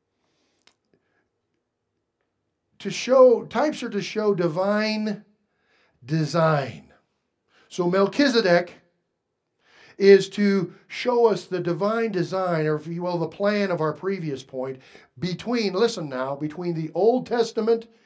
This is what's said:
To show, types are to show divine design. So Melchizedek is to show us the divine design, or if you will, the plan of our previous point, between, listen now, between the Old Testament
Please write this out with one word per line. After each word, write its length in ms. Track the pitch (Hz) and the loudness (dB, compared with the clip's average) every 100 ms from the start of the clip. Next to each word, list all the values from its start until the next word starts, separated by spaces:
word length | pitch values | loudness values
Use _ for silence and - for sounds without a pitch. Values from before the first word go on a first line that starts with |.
| _ _ _ _ _ _ _ _ _ _ _ _ _ _ _ _ _ _ _ _ _ _ _ _ _ _ _ _ | _ _ _ _ _ _ _ _ _ _ _ _ _ _ _ _ _ _ _ _ _ _ _ _ _ _ _ _
To 100 | 202 | -10
show, 560 | - - 262 254 226 - | -8 2 8 8 6 0
types 380 | 220 302 302 | -2 -2 -2
are 60 | 233 | -6
to 120 | 202 | -6
show 320 | 175 214 214 | -4 -2 0
divine 880 | 175 170 156 196 208 214 214 214 208 - _ _ _ _ _ _ _ | 0 0 0 0 0 -2 -4 -4 -8 -12 _ _ _ _ _ _ _
design. 880 | 120 160 151 165 160 151 123 - - _ _ _ _ _ _ _ _ | -4 -2 0 2 2 2 -2 -10 -20 _ _ _ _ _ _ _ _
So 200 | - 175 | -4 0
Melchizedek 840 | 190 196 196 285 226 185 175 175 - _ _ _ _ _ _ _ _ _ _ - - | 2 2 2 2 4 4 2 2 -10 _ _ _ _ _ _ _ _ _ _ -20 2
is 320 | 196 196 190 | 8 8 6
to 440 | - 208 196 170 - _ | 0 2 2 -2 -8 _
show 400 | - 240 240 226 | -6 -2 4 4
us 180 | 185 - | 2 -4
the 140 | 180 | -6
divine 520 | 160 165 202 226 226 | -4 -2 -2 -2 -2
design, 540 | 180 160 185 185 165 156 | -2 -2 -2 -2 -2 -2
or 100 | 151 | -2
if 120 | 151 | -6
you 160 | 170 | -8
will, 160 | 180 175 | -4 -4
the 80 | 160 | -6
plan 420 | - 202 208 196 | -2 -2 0 -2
of 120 | 170 | 0
our 120 | 156 | -2
previous 480 | 151 190 196 160 135 | -2 -6 -6 -6 -8
point, 380 | - 131 131 131 - - - - | -10 -8 -8 -10 -16 -20 -20 -10
between, 540 | 175 175 220 240 208 | -8 -6 -4 -2 -2
listen 360 | 180 226 226 151 | 0 0 -2 -8
now, 260 | 127 131 139 | -6 -6 -6
between 380 | 151 175 175 | -8 -6 -6
the 160 | 160 160 165 | -4 -6 0
Old 320 | 214 254 - | 2 2 -2
Testament 600 | 240 226 - 220 233 - _ | -2 -2 -2 -2 -2 -4 _